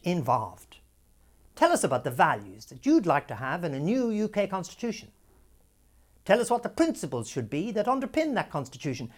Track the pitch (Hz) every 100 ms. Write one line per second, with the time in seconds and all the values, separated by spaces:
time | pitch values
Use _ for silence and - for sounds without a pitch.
0 | 175 175 127 123 101 - - - _ _
1 | _ _ _ _ _ - 330 339 160 127
2 | 131 123 165 117 101 104 - 131 277 320
3 | 175 143 - 120 131 170 170 135 156 262
4 | 233 214 214 208 196 208 165 - 240 -
5 | - _ _ _ _ _ _ _ _ _
6 | _ _ - 220 233 240 214 - 330 -
7 | 151 127 107 139 110 143 220 214 226 262
8 | 262 311 311 220 - 156 127 - 147 120
9 | 113